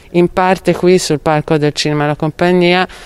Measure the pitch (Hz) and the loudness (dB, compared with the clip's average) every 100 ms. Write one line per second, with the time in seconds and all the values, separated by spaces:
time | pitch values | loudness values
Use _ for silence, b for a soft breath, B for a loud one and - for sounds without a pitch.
0 | B 175 175 - 185 185 - 170 180 180 | B 0 0 0 0 0 -2 0 2 2
1 | - 147 - 151 - 160 147 143 156 151 | 0 -2 0 -2 0 0 0 -2 -2 -2
2 | 147 147 156 - 175 180 175 180 180 B | -2 -2 -4 -2 0 2 2 0 -2 B